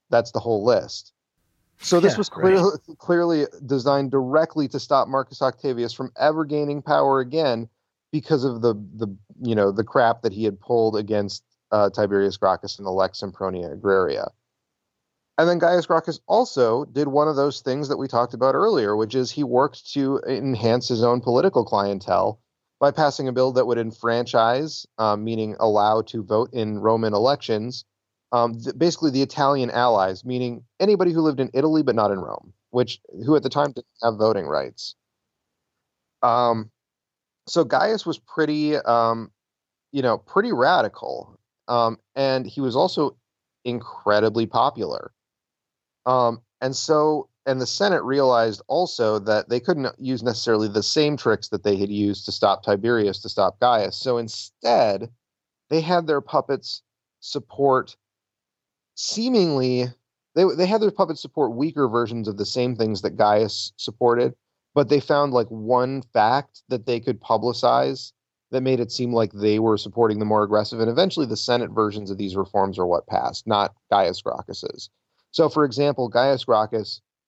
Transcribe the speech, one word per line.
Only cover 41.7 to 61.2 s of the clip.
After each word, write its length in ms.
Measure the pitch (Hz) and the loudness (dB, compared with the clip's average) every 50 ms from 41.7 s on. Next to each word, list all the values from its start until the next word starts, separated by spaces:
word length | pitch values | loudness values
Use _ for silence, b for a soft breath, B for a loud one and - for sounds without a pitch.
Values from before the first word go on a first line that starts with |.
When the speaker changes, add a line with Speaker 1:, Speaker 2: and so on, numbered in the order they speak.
| 120 120 117 113 113 - _ _ _ | 0 2 2 0 -2 -4 _ _ _
Speaker 1:
and 320 | 131 135 135 131 131 123 | -4 -2 0 0 -2 -4
he 140 | - - 143 | -6 -6 -6
was 160 | 135 123 113 | -4 -2 0
also 400 | 135 175 185 - - 147 131 - _ _ _ _ _ _ _ _ _ - | 0 0 0 0 -2 -2 -2 -4 _ _ _ _ _ _ _ _ _ -8
incredibly 840 | 123 120 117 113 - - - - 104 104 104 110 110 107 117 113 | -8 -8 -8 -8 -12 -16 -6 0 2 2 4 4 2 2 0 -2
popular. 640 | - - 117 123 143 - 120 101 78 58 50 50 - - _ _ _ _ _ _ _ _ _ _ _ _ _ _ _ _ _ - | 0 0 2 2 0 0 -4 -6 -6 -8 -8 -12 -14 -20 _ _ _ _ _ _ _ _ _ _ _ _ _ _ _ _ _ -2
Um, 360 | 123 127 127 123 117 117 120 - _ _ _ | 0 2 2 2 2 0 -4 -10 _ _ _
and 140 | 127 131 135 | -6 -6 -4
so, 540 | - - - 160 151 151 156 156 143 - - _ _ _ | -4 -2 2 2 4 4 2 0 -2 -4 -10 _ _ _
and 140 | 135 131 131 | -4 -2 -2
the 60 | 123 | -4
Senate 360 | - - - 196 208 185 147 87 | -4 -2 -2 0 0 0 0 0
realized 600 | 127 135 139 135 127 123 117 113 113 104 - - - | 0 0 2 4 4 4 4 2 0 -2 -6 -6 -4
also 500 | 135 165 180 165 - - 117 107 107 107 | -2 -2 -2 -2 -2 -2 0 0 0 0
that 280 | 98 110 107 107 - - | 0 0 0 0 0 0
they 120 | 117 123 | -2 -2
couldn't 280 | 117 - 180 147 131 135 - - | 0 -2 -2 -2 -2 -6 -8 -8
use 240 | 135 131 131 117 110 | -6 -6 -6 -4 -4
necessarily 460 | 123 110 113 - 120 113 107 107 104 | -4 -4 -2 0 0 2 2 0 0
the 140 | 101 110 98 | -2 -2 -2
same 340 | - - 156 151 147 147 | 0 0 0 0 0 -2
tricks 320 | 127 - 120 107 - - - | -2 0 0 0 0 -2 -6
that 140 | - 92 - | -8 -2 0
they 140 | 107 101 | 0 0
had 140 | 92 101 101 | 2 0 -2
used 340 | 104 104 104 101 98 - - | -2 0 0 0 -2 -4 -6
to 60 | - 98 | -10 -2
stop 300 | - - 101 95 - - | 0 2 2 2 0 0
Tiberius 580 | - 101 98 104 117 120 113 104 101 92 - | 0 0 0 0 0 0 2 0 0 -2 -4
to 80 | - - | -10 -8
stop 300 | - - 98 90 - _ | -2 0 0 0 0 _
Gaius. 360 | 123 123 120 110 101 - - | 2 2 2 2 0 -2 -6
So 220 | - - 135 120 117 | -6 -4 -4 -2 -2
instead, 920 | 117 113 - - - - _ _ - 233 - - 123 107 98 98 113 117 - _ _ _ _ _ _ _ _ _ _ - | -4 -6 -10 -14 -16 -18 _ _ -2 0 2 4 2 2 0 -2 -6 -12 -14 _ _ _ _ _ _ _ _ _ _ -2
they 100 | 147 160 | -2 -2
had 260 | 156 165 180 175 165 | 0 0 0 0 0
their 140 | 156 151 139 | 0 -2 -2
puppets 640 | 139 - - 143 - - 139 127 - - - - - _ _ _ _ _ _ _ | -2 -2 -2 -2 -2 -2 -4 -6 -6 -10 -14 -14 -16 _ _ _ _ _ _ _
support 760 | - - - 143 - _ - - 139 139 131 127 - - - _ _ _ _ _ _ _ _ _ _ _ _ _ _ _ _ _ _ _ _ | -16 -10 -10 -10 -10 _ -4 0 2 2 2 2 0 -4 -10 _ _ _ _ _ _ _ _ _ _ _ _ _ _ _ _ _ _ _ _
seemingly, 880 | - - - - 214 226 254 254 220 180 165 143 131 131 127 127 123 123 123 123 _ _ _ _ _ _ _ _ | -12 -10 -8 -6 -4 -2 2 4 4 4 4 2 2 0 0 0 0 -2 -4 -6 _ _ _ _ _ _ _ _
they, 100 | 160 190 180 127 | 2 4 4 4
they 100 | 156 185 | 2 0
had 140 | 180 220 220 | 2 2 2
their 100 | 214 202 | 2 0
puppets 300 | - - 190 160 156 - | 0 0 -2 -2 -2 -6